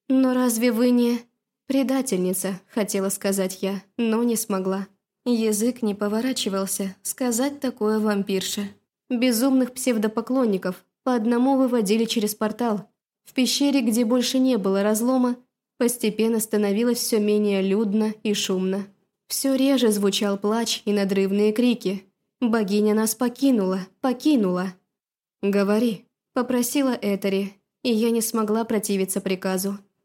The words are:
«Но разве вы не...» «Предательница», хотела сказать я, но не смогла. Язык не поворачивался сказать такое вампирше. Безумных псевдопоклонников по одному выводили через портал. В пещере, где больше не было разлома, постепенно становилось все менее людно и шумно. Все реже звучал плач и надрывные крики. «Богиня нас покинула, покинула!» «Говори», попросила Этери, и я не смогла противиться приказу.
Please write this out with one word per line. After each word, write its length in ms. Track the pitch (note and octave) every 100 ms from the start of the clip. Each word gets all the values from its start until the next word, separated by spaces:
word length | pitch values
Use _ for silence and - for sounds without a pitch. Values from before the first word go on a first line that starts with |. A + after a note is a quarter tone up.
| -
«Но 240 | C4 B3+
разве 400 | B3+ B3 A3 B3
вы 160 | A3 B3
не...» 320 | A#3+ A#3+ A#3+ - _ _ _ -
«Предательница», 920 | C4+ B3 C4+ C4 F#3 F3+ F#3 F#3 F#3 -
хотела 340 | A#3 G3+ G3+ F#3+
сказать 520 | - G3+ G3 F#3 F#3+
я, 200 | F#3+ G3 - -
но 280 | A3+ A3
не 120 | A#3+ A3
смогла. 540 | - F#3+ F#3+ F#3+ F#3+ _ _ _ B3
Язык 520 | A#3 A3 G#3 A#3 A#3+
не 120 | G#3+
поворачивался 1040 | G3+ G#3 A3 B3+ B3+ G#3+ G3 F#3+ - F#3+ -
сказать 580 | - - B3+ A3+ C#4 C#4+
такое 400 | B3+ B3 G#3+ A3
вампирше. 680 | G#3+ G3+ G3 F#3+ F#3 - G3+ - _ _ _
Безумных 640 | B3 B3+ A3 C4+ C4 B3
псевдопоклонников 1120 | - C4 A3 G#3+ A3 A3+ C4 A#3 F#3 F#3 F#3 _ _
по 120 | C4 B3
одному 420 | A3 A#3+ C4 C4
выводили 480 | C4 A#3+ F#3+ A3+ A3+
через 280 | A#3 G#3
портал. 540 | - G#3+ G#3+ A#3+ G#3 - _ _ _ -
В 80 |
пещере, 480 | - A#3+ - C#4+ C#4
где 240 | A3+ G#3+ A3
больше 340 | B3 A#3+ C4
не 180 | C4 A#3+
было 260 | F#3+ G3
разлома, 520 | G#3 G#3+ A#3+ C4 B3 A#3+ _ _ _ _
постепенно 640 | A#3+ A#3+ A3 G#3+ A3+ A3+
становилось 600 | A3 G#3 G3+ G3+ A#3+ A#3+
все 200 | - A3
менее 420 | G#3 G#3+ G#3 G3
людно 520 | F#3+ G3 A3 G#3+ G#3+ G#3+
и 100 | A3
шумно. 540 | G3+ - F#3 F#3+ G3 G3 _ _ _ _
Все 280 | - C4+ C4
реже 360 | C4+ C4 A#3
звучал 460 | G3+ G3+ G3 G3+ G3+
плач 440 | G#3 A3+ A3+ - G#3+
и 80 |
надрывные 580 | G3+ G3 G3 G3 G3+ G#3+
крики. 540 | G#3+ B3 A#3+ F#3+ F#3+ - _ _ _
«Богиня 540 | A#3+ A3+ F#3+ G#3 G#3+
нас 200 | G#3+ A3
покинула, 680 | - A#3+ B3 C#4 A#3 F#3 F#3+ F#3 _
покинула!» 760 | B3+ B3 D#4 C4+ F#3+ F3+ F#3 - _ _ _ _ _ _
«Говори», 640 | G3+ G3+ G3 G#3+ A#3+ F#3 - _ _
попросила 640 | C4 B3 B3 A#3+ D4 C4+ -
Этери, 520 | G#3 G3 G3 G3 G3 - _ _
и 80 | B3+
я 200 | G#3+ A#3
не 100 | A#3
смогла 420 | A3 A3+ G#3+ A3
противиться 560 | A3+ G#3+ G#3 G3 F#3+ G3
приказу. 580 | F#3+ F#3 F#3+ F#3 G3 G3+ - _